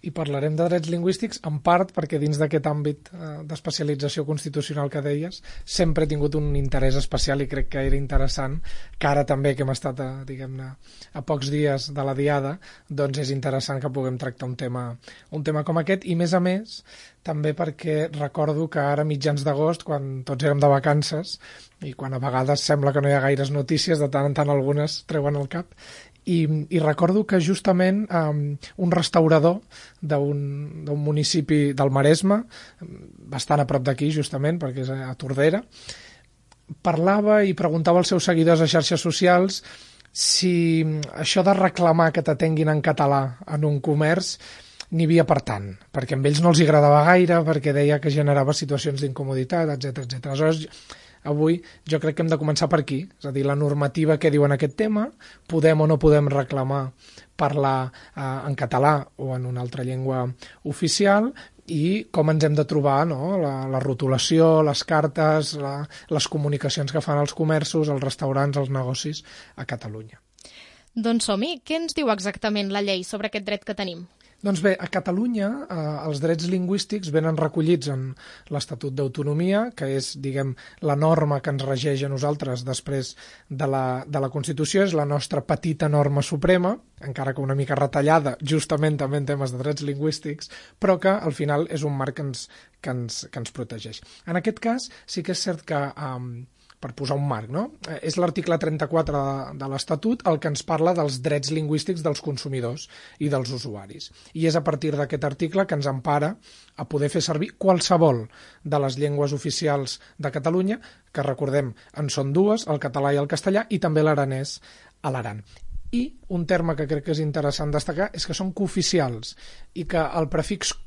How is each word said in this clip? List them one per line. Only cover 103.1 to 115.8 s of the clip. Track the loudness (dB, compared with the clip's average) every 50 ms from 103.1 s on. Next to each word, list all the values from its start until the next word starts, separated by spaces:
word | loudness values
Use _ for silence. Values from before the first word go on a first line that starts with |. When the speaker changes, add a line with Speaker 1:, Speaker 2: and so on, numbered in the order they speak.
| -10 _
Speaker 1:
i | -4 -2 0
dels | -2 -2 -4
usuaris. | -6 -8 -8 -10 -10 -12 -12 -16 -16 -18 -18 -20 -20 -20 -20 -14 _ -2
I | 0
és | 2 2
a | 2 0
partir | 0 -2 -2 -2 -2 -2
d'aquest | -2 -2 -4 -4 -4 -4
article | -4 -4 -4 -6 -2 0 0 0
que | 0 -2
ens | -2 -2 -2
empara | -4 -4 -2 0 0 0 0 -2 -4 -6 _ -20 -20 -20 -20 _ _ -12
a | -10
poder | -4 -2 -2 -2 0
fer | 0 -2 -2
servir | -2 -2 -2 -4 -6 -6 _
qualsevol | 2 4 4 4 4 2 4 6 6 4 4 2 -2 -8 _ -20 -20 -20 -20 _ _
de | -2 0 0
les | 0 0 -2 -2 -2
llengües | -2 0 0 0 0 -2
oficials | -4 -4 -4 -4 -2 -2 0 0 0 -2 -6 -10 -14 -16 -20 _ _ -8
de | -6
Catalunya, | -6 -2 -2 0 0 2 0 0 -2 -6 -8 -20 -20 _ _ _
que | _ -4 -2
recordem, | -2 -2 -2 -2 0 0 0 0 -2 -6 -12 -20 _ -8 -6
en | -6 -4 -2
són | -2 -2 0 2
dues, | 2 4 4 2 0 0 -2
el | -4 -2
català | -2 -4 -4 0 0 2
i | 2 2
el | 0
castellà, | 0 -2 -2 0 0 0 0 0 0 -4
i | -2 0
també | 2 2 4 4
l'aranès | 4 4 2 0 -2 -2 -6 -6 -8 -10 -14 -16 -20 -20 -20 -20 -20 _ _ -6
a | -4
l'Aran. | -4 -4 -6 -8 -10 -12 -14 -18 -20 -16 -12 -8 -8 -8